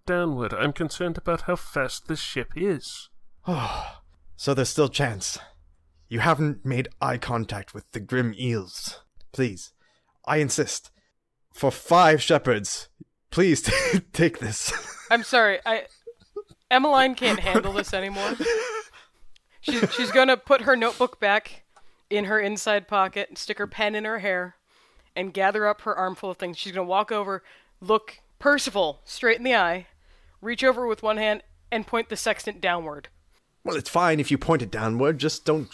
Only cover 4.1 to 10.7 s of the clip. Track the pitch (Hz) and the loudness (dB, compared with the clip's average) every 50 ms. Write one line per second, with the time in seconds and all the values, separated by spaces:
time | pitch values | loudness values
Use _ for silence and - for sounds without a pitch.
4.1 | - _ - - - - - 139 139 127 127 - - - 151 131 - - 143 123 | -20 _ -20 -20 -16 -4 -2 0 2 2 0 2 2 2 2 2 2 0 -2 -2
5.1 | 110 95 - - - - - - - _ _ _ _ _ _ _ _ _ _ - | -2 -4 -6 -6 -8 -8 -12 -18 -20 _ _ _ _ _ _ _ _ _ _ -6
6.1 | 117 117 107 170 160 135 156 147 143 - - 135 135 123 127 - - - - 135 | -4 0 2 2 2 2 2 0 -2 -2 -4 -2 -2 -2 -4 -4 -6 -4 -2 -2
7.1 | 123 120 - - 123 117 113 101 110 104 101 - - 104 - _ - 117 98 90 | -2 -2 -4 -4 -2 -2 -4 -4 -8 -10 -10 -12 -14 -18 -14 _ -12 -12 -6 -2
8.1 | 127 127 123 113 107 101 127 127 117 107 92 90 - - - - - - - _ | 0 0 0 0 -2 -4 -4 -2 -2 -2 -4 -8 -10 -12 -10 -10 -12 -14 -18 _
9.1 | _ - - - - - 131 117 95 - - - _ _ _ _ _ _ _ _ | _ -20 -20 -8 -4 -2 -2 -2 -2 -6 -14 -18 _ _ _ _ _ _ _ _
10.1 | _ _ _ - 147 156 151 131 - - 147 - | _ _ _ -2 0 0 0 0 0 -2 -2 -2